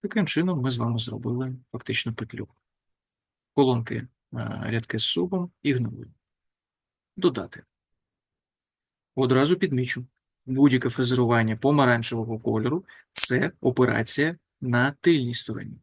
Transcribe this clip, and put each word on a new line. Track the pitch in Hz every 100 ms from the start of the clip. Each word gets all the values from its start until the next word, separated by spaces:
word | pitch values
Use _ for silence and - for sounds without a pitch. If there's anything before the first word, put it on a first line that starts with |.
Таким | 202 220 170
чином | - 180 170
ми | 127
з | 120
вами | 117 117
зробили | 113 - 120 120 131 127 _
фактично | 123 - 120 -
петлю. | 113 113 123 110 _ _ _ _ _ _ _ _ _ _
Колонки, | - 135 120 117 113
е, | 120 _ _ 120 110 107
рядки | 110 113 - 110
з |
супом | - - 180 185 175 _
ігноруємо. | 147 127 117 120 113 _ _ _ _ _ _ _ _ _ _ -
Додати. | 170 123 - - _ _ _ _ _ _ _ _ _ _ _ _ _ _ _ -
Одразу | 131 127 147 180
підмічу, | 180 127 123 - 127 _ _ _ -
будь-яке | 131 143 127 123
фрезерування | 117 123 127 117 117 113 110
помаранчевого | 135 147 131 120 117 117 113 110
кольору — | 117 110 110 160 - - _
це | - - 127 160 -
операція | 131 123 127 110 117 - 151 170 _ _
на | 127 120 131
тильній | 143 175 160 123
стороні. | 120 - 107 98 -